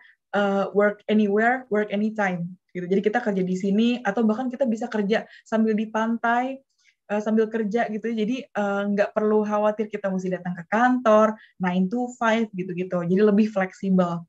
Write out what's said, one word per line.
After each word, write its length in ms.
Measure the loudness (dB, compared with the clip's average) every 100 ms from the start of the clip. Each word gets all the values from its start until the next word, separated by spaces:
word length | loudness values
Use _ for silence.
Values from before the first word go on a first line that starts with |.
| _ _ _ -2
eh, 300 | 0 0 0 2
work 320 | 2 0 0
anywhere, 560 | 2 2 2 2 0 -2
work 160 | -2 -2 -2
anytime 560 | -2 -2 -2 -2 -6 -12 _ -10
gitu. 80 |
Jadi 160 | -2 0
kita 240 | 2 0
kerja 180 | -2 -2 -2
di 80 | -2
sini 320 | 0 2 2 0
atau 240 | -2 0 0
bahkan 240 | 0 -4
kita 160 | -2 -2
bisa 240 | -2 -4
kerja 320 | -4 0 -2 -4 -16 _
sambil 240 | 0 2
di 160 | 0 -2
pantai, 720 | -2 -2 -2 0 0 -2 -6 _ _ _ _ -6
eh, 140 | -4
sambil 240 | 0 2 2
kerja 400 | -2 -2 -2 -2
gitu. 240 | -4 -4
Jadi, 320 | -2 -2 -4
eh, 400 | -6 -4 -2 -2 0
nggak 240 | 0 0 0
perlu 320 | 2 2 2
khawatir 400 | 2 0 0 -4
kita 240 | -6 -4
mesti 240 | -4 -2 -4
datang 240 | -6 -8
ke 80 | -4
kantor, 720 | 2 2 4 4 4 4 0 -12 -6
nine 240 | -2 0 0
to 240 | -2 -6 -2
five 320 | 0 0 0
gitu-gitu. 560 | -4 -6 -6 -4 -4 0
Jadi 160 | 4
lebih 240 | 6 6 4
fleksibel. 720 | 0 -4 -4 0 2 2 -2